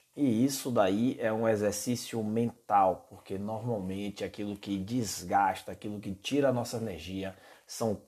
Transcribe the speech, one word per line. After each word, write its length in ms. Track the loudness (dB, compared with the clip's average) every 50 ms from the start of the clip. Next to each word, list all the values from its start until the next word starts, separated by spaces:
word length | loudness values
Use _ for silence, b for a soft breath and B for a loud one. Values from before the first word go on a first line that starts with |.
| _ _ _
E 260 | 0 2 4 4 4 4
isso 280 | 2 2 -2 -4 2
daí 440 | 4 4 4 6 4 4 2 2 0 0
é 120 | 0 0
um 160 | 0 2 2
exercício 760 | 2 4 4 2 0 0 -2 -2 -2 -4 -4 -4 -4 -4 -4 -2
mental, 800 | 0 0 0 0 0 -2 -6 _ 2 4 6 6 6 4 0 -6 -16
porque 260 | -20 -18 -10 -8 -6
normalmente 840 | -6 -4 -4 -6 -4 -4 -4 -4 -2 -4 -4 -4 -4 -6 -6 -6 -6 -8
aquilo 320 | -8 -6 -6 -6 -6 -8
que 180 | -8 -6 -4 -4
desgasta, 960 | -4 -2 -2 -2 -2 -2 -2 -6 -8 -4 0 2 4 4 4 2 -2 -8 -12
aquilo 280 | -12 -10 -10 -8 -8 -8
que 160 | -8 -8 -10
tira 340 | -8 -4 0 2 4 4 4
a 40 | 2
nossa 240 | 2 -2 -4 -4
energia, 580 | -4 -4 -6 -6 -8 -8 -8 -6 -6 -6 -6 b b b b b b b
são 260 | -16 -6 -2 0 0 0 -2 -6